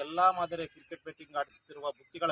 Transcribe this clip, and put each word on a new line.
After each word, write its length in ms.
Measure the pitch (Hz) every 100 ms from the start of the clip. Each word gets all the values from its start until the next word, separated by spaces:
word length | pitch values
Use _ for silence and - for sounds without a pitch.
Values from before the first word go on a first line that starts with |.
ಎಲ್ಲಾ 200 | 147 165 185
ಮಾದರಿಯ 360 | 180 170 165 160
ಕ್ರಿಕೆಟ್ 360 | - - 170 160
ಬೆಟ್ಟಿಂಗ್ 300 | 156 147 147
ಆಡಿಸುತ್ತಿರುವ 460 | 143 - - 143 143
ಬುಕ್ಕಿಗಳ 400 | - _ 170 165